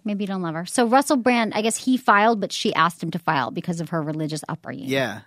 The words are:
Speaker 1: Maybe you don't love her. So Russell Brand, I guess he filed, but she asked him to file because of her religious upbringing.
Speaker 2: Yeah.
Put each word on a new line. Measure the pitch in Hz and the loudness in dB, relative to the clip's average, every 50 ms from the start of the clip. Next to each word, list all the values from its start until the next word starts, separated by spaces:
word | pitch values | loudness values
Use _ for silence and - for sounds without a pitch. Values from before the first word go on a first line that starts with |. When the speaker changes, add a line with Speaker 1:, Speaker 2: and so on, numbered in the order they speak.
| - | -6
Speaker 1:
Maybe | 214 208 196 208 | -6 -6 -4 -4
you | |
don't | 190 196 185 | -4 -4 -4
love | 175 165 156 | -4 -6 -6
her. | 165 180 | -6 -8
So | - - 254 240 | -4 0 0 2
Russell | 220 247 269 277 - 302 | 4 4 4 4 4 2
Brand, | 247 214 254 247 233 226 202 - | 2 2 2 2 2 0 0 -2
I | 214 | -2
guess | 214 226 - | -2 -2 -2
he | - - 254 254 | -2 0 0 0
filed, | 240 - 233 208 202 214 233 233 202 | 2 4 6 6 6 6 4 4 2
but | 202 - - | -2 -4 -4
she | - - 208 - | -2 -2 -2 2
asked | - 160 170 - - 175 | 2 2 2 0 -2 -6
him | 160 | -4
to | - 170 | -4 -4
file | - 160 160 135 120 120 | -2 0 0 0 0 -2
because | 165 180 - 180 170 170 | -4 -6 -4 -4 -4 -4
of | 156 - | -4 -4
her | 175 160 | -4 -4
religious | 147 156 151 156 156 151 156 147 - | -2 -4 -4 -4 -4 -4 -6 -6 -6
upbringing. | - 165 - - - 131 135 127 | -8 -10 -10 -8 -12 -12 -8 -4
Speaker 2:
Yeah. | 131 135 135 127 107 101 110 - | -2 0 0 0 -2 -4 -8 -12